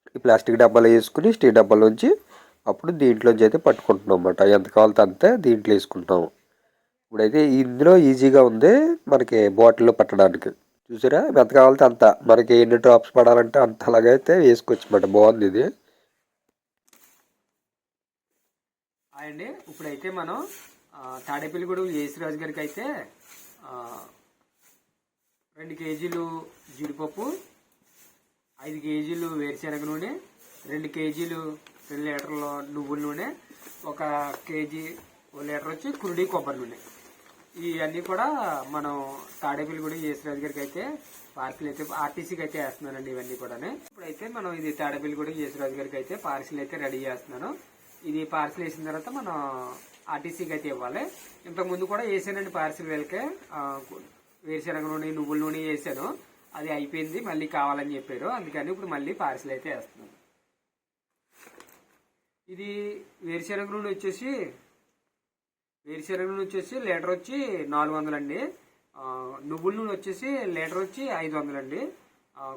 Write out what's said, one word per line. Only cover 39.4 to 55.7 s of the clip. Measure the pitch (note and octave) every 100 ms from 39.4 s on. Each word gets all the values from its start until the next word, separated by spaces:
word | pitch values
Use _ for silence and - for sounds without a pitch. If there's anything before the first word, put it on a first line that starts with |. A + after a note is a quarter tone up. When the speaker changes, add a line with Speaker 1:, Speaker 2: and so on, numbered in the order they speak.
Speaker 2:
తాడేపల్లిగూడెం | D3 C#3+ D3+ D#3+ D#3 E3
యేసురాజు | D#3 C#3+ D3+ C#3+
గారికి | D3 C#3
అయితే | C#3 F3 B3+ D4+ _ - _ C#3+
పార్సిల్ | C3 - D3
అయితే | C#3+ D3
ఆర్టీసీకి | D3+ D3 F3 E3+ E3+
అయితే | D#3 D#3
వేస్తున్నానండి | C3+ - C#3+ C3+ C3
ఇవన్నీ | B2+ B2 B2+
కూడానే. | B2+ A#2+ E3+
ఇప్పుడైతే | C#4+ _ _ E3 D3+ A3
మనం | A#3+ F#3
ఇది | E3 D#3
తాడేపల్లిగూడెం | D3 C#3+ C#3+ D3 D3 D3+
యేసురాజు | D#3+ C#3 C#3+ C3+
గారికి | C3+ C3+ C#3
అయితే | C3
పార్సిల్ | E3 D#3 C#3 C#3 D3
అయితే | C#3 D#3
రెడీ | C#3 B2+
చేస్తున్నాను. | C3 B2+ - B2+ G3 E4+ _ _ _ _
ఇది | E3+ D3+
పార్సిల్ | D#3 D#3 D3 F3+
వేసిన | E3 D#3
తర్వాత | D#3 D#3 D#3+
మనం | C4+ G3+ D#3+ C#3 C3 B2+ B2 _ _ -
ఆర్టీసీకి | D3 E3 E3 D#3+
అయితే | D#3 D3
ఇవ్వాలి. | B2+ B2 D3 D4 - - _ F3
ఇంతకుముందు | E3+ F#3 F3+
కూడా | F#3 G#3
వేసానండి | A#3 G3 F#3+ G3 F#3+
పార్సిల్ | E3 D#3 D3+ D#3+
వీళ్ళకి. | D3+ D3 F#3 C#4 F#4+ _
ఆ, | D#3 C#3 C#3 - - - _ _ _
వేరుశనగ | D#3 D#3 E3 D#3
నూనె, | D#3 D#3 D#3
నువ్వుల | D#3 C#3+ D3+
నూనె | D#3 D#3
వేసాను, | D#3